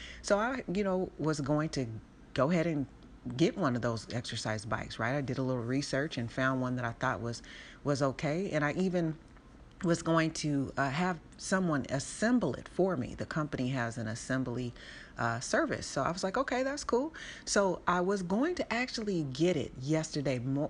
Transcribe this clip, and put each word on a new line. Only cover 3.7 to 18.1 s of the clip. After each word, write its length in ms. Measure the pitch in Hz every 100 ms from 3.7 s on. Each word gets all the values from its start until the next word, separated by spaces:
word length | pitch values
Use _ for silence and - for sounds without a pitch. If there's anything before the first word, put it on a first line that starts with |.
| 120
of 60 |
those 240 | 120 117 -
exercise 520 | 117 - 113 117 110 107
bikes, 340 | 104 104 -
right? 160 | 117 143
I 60 |
did 180 | 131 131
a 40 |
little 200 | 131 127
research 520 | 117 131 143 135 156 -
and 120 | 117
found 300 | - 131 131
one 140 | 127 127
that 100 | 120
I 60 |
thought 300 | 117 127 101
was, 200 | 117 117 - - - -
was 200 | - 143
okay. 480 | 139 - 151 160 196
And 120 | 151
I 100 | 147
even 420 | 156 185 180 165 151 - - - - - -
was 200 | 175 165
going 260 | 160 165 160
to, 420 | 160 156 143 131 -
uh, 140 | 139
have 260 | 139 180 170 - -
someone 440 | - 190 180 147 -
assemble 640 | 139 - - 214 254 170
it 160 | - -
for 260 | - 185 160
me. 200 | 110 107
The 100 | 107
company 440 | 156 151 131 127
has 280 | 135 117 117
an 100 | 110
assembly, 680 | 113 - 131 123 120 123 117 - - - -
uh, 220 | 117 120
service. 480 | - 226 311 151 -
So 160 | -
I 80 | 135
was 120 | 175
like, 140 | 190 214
"Okay, 240 | 269 247
that's 220 | 262 285
cool." 320 | - 240 294 - - - -
So 360 | 214 196 175 -
I 120 | 180
was 200 | 180